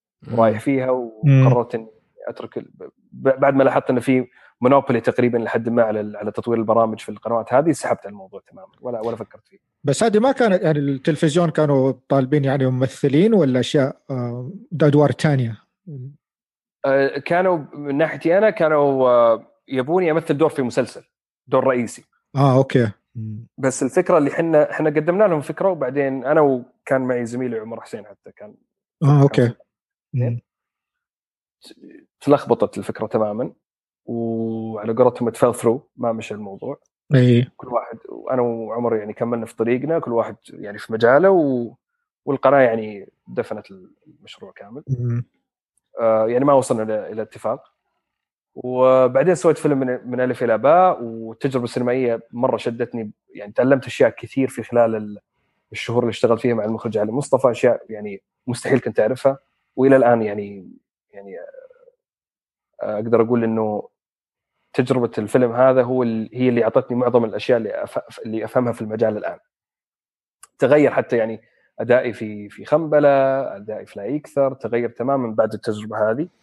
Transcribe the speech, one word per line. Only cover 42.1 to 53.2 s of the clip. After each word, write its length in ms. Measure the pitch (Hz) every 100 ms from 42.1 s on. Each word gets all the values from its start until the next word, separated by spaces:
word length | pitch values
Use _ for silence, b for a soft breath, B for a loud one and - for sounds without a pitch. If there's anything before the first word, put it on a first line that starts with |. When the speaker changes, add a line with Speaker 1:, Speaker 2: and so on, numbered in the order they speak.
| _ -
Speaker 2:
والقناة 340 | 135 131 139
يعني 500 | 127 113 107 101 95 _ -
دفنت 380 | 123 113 107 - 95 92 _ _
المشروع 440 | _ - - 202 -
كامل. 280 | - 135 165
Speaker 3:
مم. 360 | 127 120 120 120 _ _ _ _ _ _ -
Speaker 2:
آه، 280 | 117 110 110
يعني 180 | 123 139
ما 80 |
وصلنا 300 | 139 123 117
إلى، 280 | 110 107 98
إلى 100 | 107
اتفاق. 500 | 107 - 107 135 _ _ _ _ _ _ _ _ _ -
وبعدين 800 | 127 127 127 131 127 131 156 165
سويت 220 | 175 147
فيلم 220 | 151 139
من، 200 | 127 123 123
من 160 | 123
ألف 220 | 127 123
إلى 140 | 120 110
باء، 460 | 131 170 185 131
والتجربة 600 | 120 113 113 113 139 131
السينمائية 640 | 120 127 123 127 123 117 -
مرة 260 | 117 131 113
شدتني، 540 | 127 117 120 120 107 -